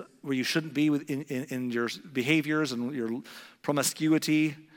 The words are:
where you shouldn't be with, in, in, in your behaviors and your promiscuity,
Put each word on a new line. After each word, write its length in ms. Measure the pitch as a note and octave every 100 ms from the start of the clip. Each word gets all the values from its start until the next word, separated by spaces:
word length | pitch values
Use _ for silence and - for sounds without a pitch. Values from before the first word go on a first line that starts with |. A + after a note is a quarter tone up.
| - _
where 140 | D3
you 100 | C3
shouldn't 300 | A2+ D#3+ D#3
be 160 | C3+ D3+
with, 180 | C#3+ C#3+
in, 140 | C#3
in, 220 | D#3 B2+
in 260 | B2 B2+ B2
your 180 | A#2 A#2 - E3+
behaviors 580 | C3 B2 D#3+ D3 D#3 C#3
and 220 | A#2+ A#2+
your 280 | C#3 A2+ A#2+ - - - -
promiscuity, 920 | - C#3+ B2 - D#3 D#3 - D#3 D#3 C#3+ -